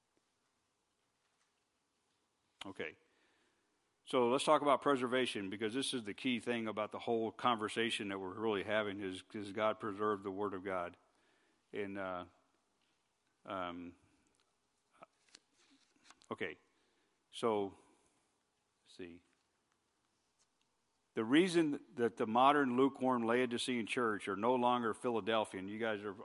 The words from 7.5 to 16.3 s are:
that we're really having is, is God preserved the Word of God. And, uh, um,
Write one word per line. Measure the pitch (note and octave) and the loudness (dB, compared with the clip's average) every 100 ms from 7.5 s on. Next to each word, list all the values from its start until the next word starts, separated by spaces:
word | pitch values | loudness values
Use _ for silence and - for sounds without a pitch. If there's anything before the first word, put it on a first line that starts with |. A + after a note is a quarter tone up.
| A#2 G#2 - A#2 - G2+ | 2 0 0 -2 -2 -4
that | G2 | -6
we're | F#2+ | -6
really | F#2 A2 G2+ | -4 0 0
having | F2+ G#2+ G#2 G2 | 2 0 0 -4
is, | F#2+ F#2 - | -6 -8 -10
is | A2 G2+ | -10 -8
God | G2 A2 G#2 | -2 0 0
preserved | A2+ G2 G#2+ G#2 | -6 -2 0 0
the | G2 | -4
Word | F#2+ G#2 | -4 -4
of | F#2+ | -4
God. | F#2+ F#2 F2 F2+ _ _ _ _ _ _ _ | -4 -4 -4 -10 _ _ _ _ _ _ _
And, | A2 G2+ G2 | -8 -6 -6
uh, | F#2+ F2+ F2 _ _ _ _ _ _ _ _ _ _ _ - | -6 -6 -10 _ _ _ _ _ _ _ _ _ _ _ -10
um, | G2 F2 F2 F2 F2 _ _ _ _ _ _ _ _ _ _ - _ _ - _ _ _ _ _ _ - - - | -8 -8 -8 -14 -16 _ _ _ _ _ _ _ _ _ _ -20 _ _ -20 _ _ _ _ _ _ -20 -20 -10